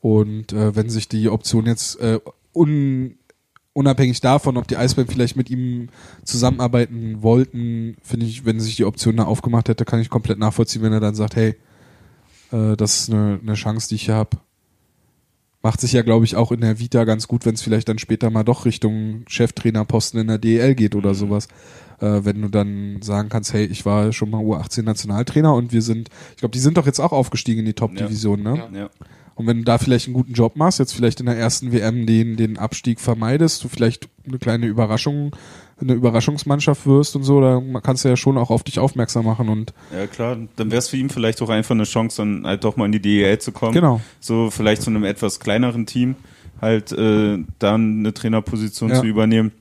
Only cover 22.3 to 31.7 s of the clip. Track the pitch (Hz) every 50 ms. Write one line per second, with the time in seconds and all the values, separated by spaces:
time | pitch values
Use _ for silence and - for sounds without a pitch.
22.3 | 101 104 107 104 98 107 101 101 101 101 101 101 101 101 98 101 101 101 104 104
23.3 | 104 117 101 - - 110 107 98 98 - - - 101 107 104 107 110 - - 107
24.3 | 110 110 107 107 110 80 - - - - 113 110 110 - - 107 101 104 120 -
25.3 | - 151 156 160 147 120 120 117 120 117 110 117 113 113 113 - _ - - -
26.3 | - _ - 117 110 127 127 143 165 180 151 143 135 - 139 170 160 139 127 -
27.3 | - 123 - - 113 110 110 110 107 - 117 107 92 95 104 104 110 107 107 107
28.3 | 101 104 104 107 123 160 113 113 95 98 101 - _ _ - _ - _ _ -
29.3 | _ - 117 113 117 117 113 120 117 117 - - 123 123 - - 123 127 127 -
30.3 | 123 117 117 113 - 147 151 175 180 - 139 - - - 123 117 113 - 127 120
31.3 | 120 113 117 113 120 - - 127